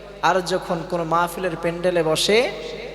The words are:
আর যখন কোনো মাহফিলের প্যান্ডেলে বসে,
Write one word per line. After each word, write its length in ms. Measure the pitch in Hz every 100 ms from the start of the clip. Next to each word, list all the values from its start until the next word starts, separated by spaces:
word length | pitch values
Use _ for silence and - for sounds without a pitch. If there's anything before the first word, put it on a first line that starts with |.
| - -
আর 180 | 156 185
যখন 420 | 170 180 - 170 151
কোনো 140 | 175
মাহফিলের 460 | 160 165 175 - 185 160
প্যান্ডেলে 400 | 170 170 180 175
বসে, 480 | 160 156 - 214 294 - - - -